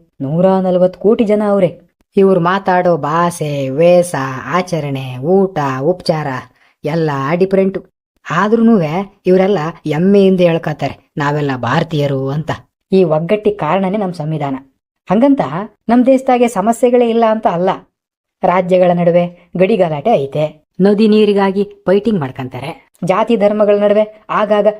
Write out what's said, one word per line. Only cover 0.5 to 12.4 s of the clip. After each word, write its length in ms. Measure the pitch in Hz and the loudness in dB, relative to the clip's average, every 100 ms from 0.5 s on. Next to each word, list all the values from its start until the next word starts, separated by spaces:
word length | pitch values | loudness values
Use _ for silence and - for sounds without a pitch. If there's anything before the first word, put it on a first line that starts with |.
| 190 185 180 180 - | 2 0 0 0 0
ಕೋಟಿ 240 | 196 233 | 0 2
ಜನ 180 | 208 208 208 | 2 0 0
ಅವ್ರೆ. 340 | 202 180 - _ _ _ 202 | 2 0 -2 _ _ _ 0
ಇವ್ರು 240 | 190 185 | 2 2
ಮಾತಾಡೋ 560 | 170 196 196 180 180 165 | 0 0 0 0 2 0
ಭಾಷೆ, 760 | 143 165 175 170 151 143 135 | -2 -2 -2 -2 -6 -4 -4
ವೇಷ, 440 | 135 175 180 175 143 135 131 | 2 4 4 2 -4 -6 -8
ಆಚರಣೆ, 760 | 127 175 180 160 143 135 131 127 | -6 -4 -4 -6 -6 -8 -8 -8
ಊಟ, 400 | 143 190 190 156 139 131 | 0 0 0 -2 -4 -2
ಉಪಚಾರ 440 | 143 180 - 156 147 127 - _ _ _ | -2 -2 -2 -2 -4 -8 -12 _ _ _
ಎಲ್ಲ 260 | 143 165 156 139 135 | -6 -4 -2 -4 -4
ಡಿಫ್ರೆಂಟು. 580 | 175 190 196 190 190 - _ _ _ - | -2 0 0 0 -4 -12 _ _ _ -6
ಆದ್ರೂನುವೆ 920 | 156 208 226 226 226 151 170 196 _ 180 | -2 0 2 4 2 0 -4 -8 _ 0
ಇವರೆಲ್ಲ 320 | 185 190 190 156 170 156 | 2 2 0 -4 -8 -6
ಹೆಮ್ಮೆಯಿಂದ 540 | 147 185 202 190 185 | 0 2 4 4 2
ಹೇಳ್ಕೊತಾರೆ, 720 | 175 165 165 147 139 - _ - | 0 -2 -4 -6 -6 -8 _ -6
"ನಾವೆಲ್ಲ 340 | 143 147 143 127 | -4 -2 -4 -4
ಭಾರತೀಯರು" 720 | 117 151 160 151 143 135 135 | -4 -2 -2 -2 -2 -2 -4
ಅಂತ. 220 | 151 | -4